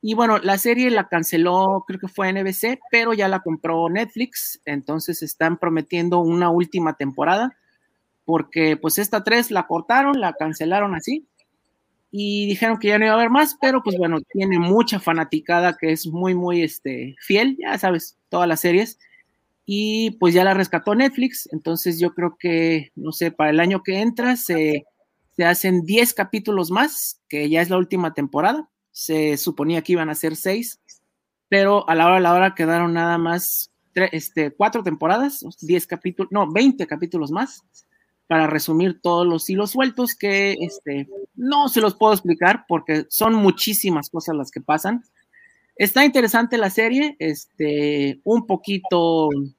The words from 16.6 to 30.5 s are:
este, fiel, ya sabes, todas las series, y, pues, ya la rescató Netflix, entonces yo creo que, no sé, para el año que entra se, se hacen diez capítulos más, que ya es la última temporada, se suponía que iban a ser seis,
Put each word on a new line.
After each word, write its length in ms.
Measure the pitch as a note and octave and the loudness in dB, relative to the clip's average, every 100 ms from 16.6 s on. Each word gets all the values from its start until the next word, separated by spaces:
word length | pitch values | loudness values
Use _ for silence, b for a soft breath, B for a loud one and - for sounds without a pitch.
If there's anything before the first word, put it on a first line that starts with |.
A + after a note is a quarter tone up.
este, 540 | D#3+ - C3+ B2+ B2+ C#3 | -2 -6 -10 -10 -10 -14
fiel, 380 | - G3+ B3 C4+ | -2 0 2 -2
ya 180 | - - | -6 -2
sabes, 380 | F#3+ E3+ - _ _ | 0 -2 -6 _ _
todas 180 | F3 F3 | -2 0
las 140 | D#3+ | 0
series, 400 | F3 F3+ A3+ - b b b _ _ _ - | 2 2 0 -8 b b b _ _ _ -6
y, 460 | G3+ G#3+ G#3+ A3+ | -4 -2 0 -2
pues, 220 | G#3+ F3+ | 2 4
ya 100 | F3 | 6
la 100 | F#3+ | 4
rescató 400 | F#3+ F#3 E3 G#3 | 2 0 -2 0
Netflix, 540 | G#3+ C4+ C4 B3 - - | 2 2 2 -4 -4 -10
entonces 480 | D#3+ E3 E3+ F3+ E3 | -10 -6 -4 -4 0
yo 160 | F3 | -2
creo 220 | E3 E3+ - | 0 -4 -4
que, 540 | F3+ E3 E3 D#3+ D3 | -2 0 0 0 -4
no 160 | - D#3 | -10 -10
sé, 220 | D#3 E3+ | -4 -6
para 180 | D#3+ D3+ | 0 2
el 80 | D#3 | 4
año 240 | F3 F#3+ | 2 0
que 180 | F#3 F#3+ | -2 -2
entra 360 | A3 A#3 B3 B3 | -2 -2 -2 -2
se, 480 | - E3 D#3 D3 - _ _ _ _ | -2 -2 0 -2 -6 _ _ _ _
se 100 | - | 0
hacen 400 | E3+ F3 F#3+ F3+ | 2 2 2 0
diez 300 | E3 G#3+ A#3+ | 2 2 2
capítulos 560 | - G3 G#3+ G#3 G3+ E3 | 0 -4 -4 -2 -2 0
más, 500 | G3 D4 - - - _ | 0 -2 -2 -10 -12 _
que 200 | D3 D3 | -6 0
ya 120 | D#3+ | 0
es 100 | F3 | 2
la 60 | F#3 | 0
última 380 | F3+ F#3 E3+ | 0 -2 -4
temporada, 540 | D3+ C#3 C3+ F3+ D4 D4+ _ _ | -4 -4 0 0 0 -6 _ _
se 440 | - - D#3 D3+ C#3+ | -14 -4 -2 0 -2
suponía 460 | - D3 D3 E3 | -4 -4 -2 -2
que 120 | D#3 | -2
iban 160 | F3 D#3+ | -2 -2
a 40 | |
ser 220 | D3+ E3 D#3 | -4 -6 -4
seis, 440 | F#3+ | -4